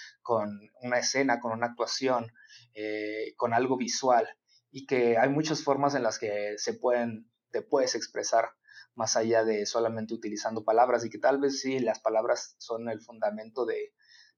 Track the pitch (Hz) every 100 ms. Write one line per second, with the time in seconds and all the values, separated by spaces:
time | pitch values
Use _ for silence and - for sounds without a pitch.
0 | - - - 113 104 104 107 _ 123 123
1 | 117 131 135 120 120 113 120 - 113 -
2 | 131 123 117 - - - - 107 107 107
3 | 107 107 110 - 120 117 127 127 117 -
4 | 131 123 110 - _ _ _ 135 135 127
5 | 120 113 131 139 156 151 - 135 143 139
6 | 117 - 110 104 104 104 - 113 127 120
7 | 117 110 - _ _ - - 143 127 117
8 | - - - 113 - - _ - - -
9 | 113 120 113 113 110 107 104 117 113 113
10 | 110 117 107 104 113 113 110 110 127 120
11 | 117 - 123 139 139 135 131 131 113 107
12 | 113 110 120 123 - - - 113 117 110
13 | - 113 107 107 110 120 117 107 - _
14 | _ - -